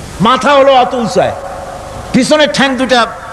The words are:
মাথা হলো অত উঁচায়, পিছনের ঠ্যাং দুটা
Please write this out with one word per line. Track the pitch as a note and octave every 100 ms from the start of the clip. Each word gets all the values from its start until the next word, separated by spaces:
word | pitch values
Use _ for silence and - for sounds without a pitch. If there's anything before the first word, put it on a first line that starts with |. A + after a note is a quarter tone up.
| - -
মাথা | A3 B3+ -
হলো | C#4 C4+
অত | C4 B3
উঁচায়, | B3+ G#3+ F#3 B2+ - - - - - - - -
পিছনের | - B3 D4+ D4
ঠ্যাং | C#4+ C4+ B3+
দুটা | B3+ B3 A3+ - -